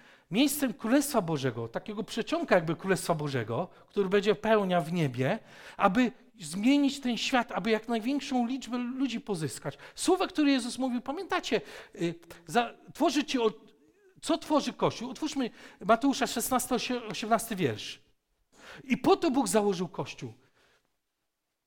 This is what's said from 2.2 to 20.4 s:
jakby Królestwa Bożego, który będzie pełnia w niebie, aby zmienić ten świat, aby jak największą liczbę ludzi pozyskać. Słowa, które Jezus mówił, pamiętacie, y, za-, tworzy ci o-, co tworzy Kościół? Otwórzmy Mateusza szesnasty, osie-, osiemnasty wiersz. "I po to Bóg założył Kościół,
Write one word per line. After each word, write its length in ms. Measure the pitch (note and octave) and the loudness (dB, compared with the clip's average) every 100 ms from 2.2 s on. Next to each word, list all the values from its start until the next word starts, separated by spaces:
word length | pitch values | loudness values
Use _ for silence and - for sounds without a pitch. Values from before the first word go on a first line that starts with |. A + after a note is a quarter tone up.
| G3+ E4 E4 F#3+ | -2 -2 2 2
jakby 200 | D#3+ D#3+ | 2 -2
Królestwa 380 | F#3+ F3+ - | 0 0 0
Bożego, 540 | D#3+ D3 C3+ A2 A#2 F3+ - - | -2 0 -4 -2 -4 -4 -10 -8
który 220 | G#3 F#3+ | -2 2
będzie 260 | G3+ G3+ G3 | 2 2 2
pełnia 460 | G#3+ A3 F#3+ F3+ | 4 4 4 2
w 120 | D#3+ | 0
niebie, 460 | F3 D3 A#2+ C3 A3+ - - - - | 0 0 0 0 -2 -6 -20 -20 2
aby 340 | G3 F#3+ B3+ - - - | 4 4 2 0 -14 -18
zmienić 600 | D#3 F3+ A3+ C#4+ C#4 C#4 | -10 -2 2 4 2 0
ten 180 | B3 A3+ | -4 -2
świat, 340 | - B3+ A3+ | 0 0 0
aby 200 | - G3+ | -2 0
jak 160 | G#3+ A3 | 0 0
największą 600 | A#3 A3 C#4+ - B3+ A#3 | -4 -2 -4 0 0 0
liczbę 300 | C4+ G#3+ B3 | -2 -6 -6
ludzi 440 | A#3+ C4 C4+ A#3 | -4 -4 -4 -4
pozyskać. 560 | - F3+ D3 - D3+ - - - | -4 -4 -4 -6 -10 -10 -16 -4
Słowa, 320 | - F4+ F4+ | 2 2 2
które 240 | - C#4+ | 2 2
Jezus 260 | C4+ A#3 A#3+ | 2 0 -4
mówił, 240 | C4 A#3+ | -4 -4
pamiętacie, 600 | B3 D#4 F4 F4+ - G#3 - - - - | -4 -8 -4 -4 -2 -2 -4 -12 -18 -6
y, 200 | F3 D#3+ - - - | -4 -4 -12 -20 -2
za-, 260 | F#3 A#3 - - | 0 0 -4 -20
tworzy 300 | - D#4+ C4+ | -2 0 2
ci 160 | - B3+ | -2 0
o-, 120 | A3 - - _ _ _ _ _ | 0 -2 -10 _ _ _ _ _
co 160 | - - | -2 -2
tworzy 360 | - D#4 - | 2 0 0
Kościół? 360 | - D#3+ - B3 | 0 0 0 -8
Otwórzmy 400 | G#3+ D#4 C#4 B3 - - - F#3+ | -6 -6 -2 -4 -6 -18 -10 2
Mateusza 420 | A3+ C#4 B3+ A3 | 4 4 2 0
szesnasty, 480 | B3 - B3+ - A#3+ | -2 0 0 0 -2
osie-, 280 | - B3 | -2 -6
osiemnasty 520 | G#3+ E3+ G#3+ A3 - G3 | -6 -8 0 0 0 -2
wiersz. 480 | C#3+ G#2+ - - _ _ _ _ _ _ - - | -2 -2 -8 -14 _ _ _ _ _ _ -20 -18
"I 140 | - B3 | -4 0
po 180 | - G4 | 4 4
to 160 | E4+ | 4
Bóg 160 | B3+ G#3+ | 2 2
założył 400 | G#3+ G3+ F3 F3 | 2 2 0 -4
Kościół, 460 | - C#3+ - B2 - | -6 -10 -10 -12 -14